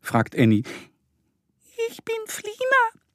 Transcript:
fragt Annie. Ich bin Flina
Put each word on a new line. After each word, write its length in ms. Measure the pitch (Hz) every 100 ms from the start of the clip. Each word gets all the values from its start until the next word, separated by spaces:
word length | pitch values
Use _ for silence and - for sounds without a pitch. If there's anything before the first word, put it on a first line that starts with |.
fragt 360 | - 117 110 -
Annie. 260 | 120 107 117 - - _ _ _ _ _ _ _ _ - 453
Ich 160 | -
bin 120 | - 453 440
Flina 760 | - 415 427 508 539 453 _ _